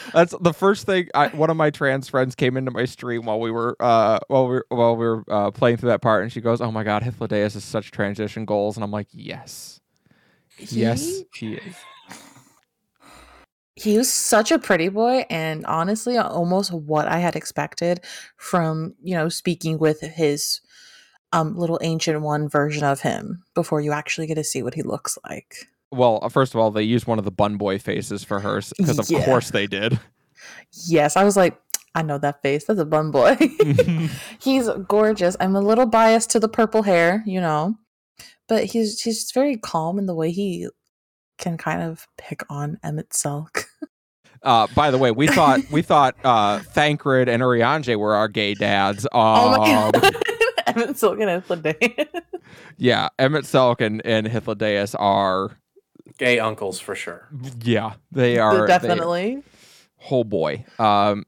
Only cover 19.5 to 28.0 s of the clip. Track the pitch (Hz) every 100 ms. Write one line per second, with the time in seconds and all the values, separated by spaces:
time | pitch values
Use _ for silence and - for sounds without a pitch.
19.5 | 170 160 156 156 156 156 160 151 143 -
20.5 | - _ _ - - _ _ _ 170 156
21.5 | 170 165 165 165 160 170 151 151 151 147
22.5 | 147 147 147 143 139 139 - - 175 _
23.5 | 170 160 151 147 147 - - 160 156 151
24.5 | 131 - 160 - - - - - - -
25.5 | - - _ _ 127 123 107 117 - 131
26.5 | 113 110 107 107 120 - 110 98 92 104
27.5 | 104 101 98 - 104